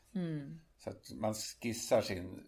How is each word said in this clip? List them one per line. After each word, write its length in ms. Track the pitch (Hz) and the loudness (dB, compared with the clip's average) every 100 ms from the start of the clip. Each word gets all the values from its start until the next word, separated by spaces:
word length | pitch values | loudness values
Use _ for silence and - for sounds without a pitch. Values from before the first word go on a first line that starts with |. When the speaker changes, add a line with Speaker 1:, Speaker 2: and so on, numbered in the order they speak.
| _ | _
Speaker 1:
Mm. 460 | 185 170 151 143 160 - - | -2 -2 -2 -6 -10 -16 -10
Speaker 2:
Så 120 | - | -8
att 200 | 101 - | -8 -10
man 200 | - 110 | 0 0
skissar 680 | 107 - - 120 110 - 117 | 0 -4 -4 -2 0 4 6
sin 440 | 104 95 92 98 | 6 0 -4 -8